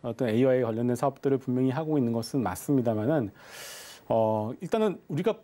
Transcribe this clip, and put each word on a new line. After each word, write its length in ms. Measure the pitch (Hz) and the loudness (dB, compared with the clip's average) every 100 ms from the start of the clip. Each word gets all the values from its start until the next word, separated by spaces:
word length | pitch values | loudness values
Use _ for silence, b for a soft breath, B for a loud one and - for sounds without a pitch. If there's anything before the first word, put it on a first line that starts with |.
어떤 280 | 123 117 123 | -8 -2 0
에이아이 320 | 110 131 127 | 4 4 4
관련된 340 | 117 113 123 120 | 2 0 0 0
사업들을 420 | 139 - 143 135 | -2 -2 -2 0
분명히 300 | - 127 131 | 0 0 0
하고 260 | 131 156 151 | 0 0 0
있는 160 | 117 | 2
것은 280 | 117 110 143 | -2 -2 -2
맞습니다만은, 880 | 98 92 - 139 117 107 113 156 101 B B B B B B B - | -2 -4 0 0 2 0 0 0 -2 B B B B B B B -2
어, 460 | 113 110 110 107 - | 2 2 0 -2 -8
일단은 380 | 175 220 214 170 - | -4 0 0 -2 -6
우리가 260 | 151 196 208 | -2 -2 -2